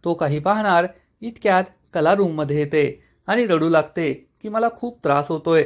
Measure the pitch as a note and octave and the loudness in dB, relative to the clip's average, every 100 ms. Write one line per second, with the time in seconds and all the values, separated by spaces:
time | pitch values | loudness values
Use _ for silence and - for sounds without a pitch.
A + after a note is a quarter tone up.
0 | E3+ E3 D3+ D3+ D#3 G#3 G#3+ F3 F3+ - | -4 -2 -2 -2 -2 0 2 2 0 -8
1 | _ _ A3+ A3+ G#3 F#3 F#3+ _ _ F3 | _ _ -14 -4 0 2 0 _ _ 0
2 | D#3 G3+ F3+ D#3 D3 D3 D3 D#3 D3 C#3+ | 2 2 0 -2 -4 -2 0 0 -2 -4
3 | _ _ - A3 A#3 E3 D#3+ D#3+ D3+ - | _ _ -4 -2 0 2 4 2 0 -4
4 | D#3 C3 _ _ A3 G#3+ A#3 A#3 A#3+ A#3+ | -4 -6 _ _ -8 -2 -2 -4 -12 -6
5 | D#3 C#3+ C#3+ D#3+ D#3+ E3 | 0 0 0 -6 0 2